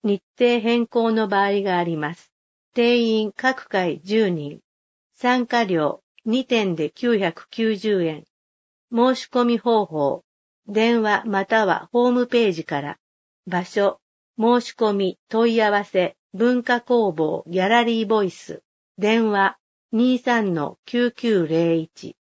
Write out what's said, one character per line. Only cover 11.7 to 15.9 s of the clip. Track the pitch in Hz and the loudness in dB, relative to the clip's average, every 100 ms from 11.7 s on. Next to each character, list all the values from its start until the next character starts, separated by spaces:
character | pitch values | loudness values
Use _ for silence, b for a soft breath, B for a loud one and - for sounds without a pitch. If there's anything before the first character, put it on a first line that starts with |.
| 160 - | 0 -2
ホ | 240 247 | 0 2
ー | |
ム | 247 247 | 2 2
ペ | 240 220 | 2 2
ー | |
ジ | 165 | -2
か | - 147 | -6 -6
ら。 | 143 - _ _ _ _ - | -6 -12 _ _ _ _ -6
場 | 180 | -6
所、 | 180 214 202 - _ _ _ - | -2 0 0 -2 _ _ _ -2
申 | 220 247 | 2 2
し | - | 0
込 | - 220 | -2 -2
み、 | 202 190 - _ | 0 -2 -6 _
問 | 220 233 | 0 2
い | 226 | 2
合 | 214 | 2
わ | 202 | 0
せ、 | 202 | 0